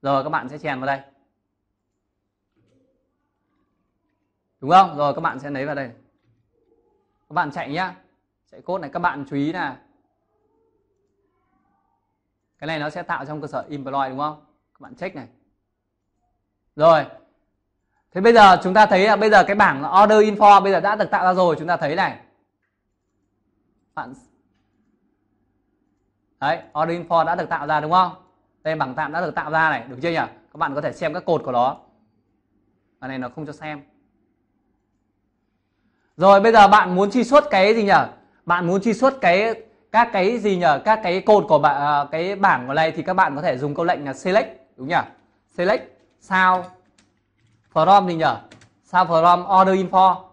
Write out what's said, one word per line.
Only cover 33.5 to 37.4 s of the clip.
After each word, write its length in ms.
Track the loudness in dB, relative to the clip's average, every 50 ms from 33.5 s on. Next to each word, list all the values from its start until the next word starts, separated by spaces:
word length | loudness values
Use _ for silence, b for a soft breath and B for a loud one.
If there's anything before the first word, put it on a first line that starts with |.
| -16
xem. 280 | -16 -14 -14 -14 -14 -16 _ _ _ _ _ _ _ _ _ _ _ _ _ _ _ _ _ _ _ _ _ _ _ _ _ _ _ _ _ _ _ _ _ _ _ _ _ _ _ _ _ _ _ _ _ _ 0
Rồi, 240 | 4 6 6 6
bây 100 | 6 4
giờ 160 | 6 6 8 8
bạn 280 | 6 4 2 2 -2
muốn 160 | -2 -2 -2
truy 120 | 0 -2 -2
xuất 200 | 4 2 2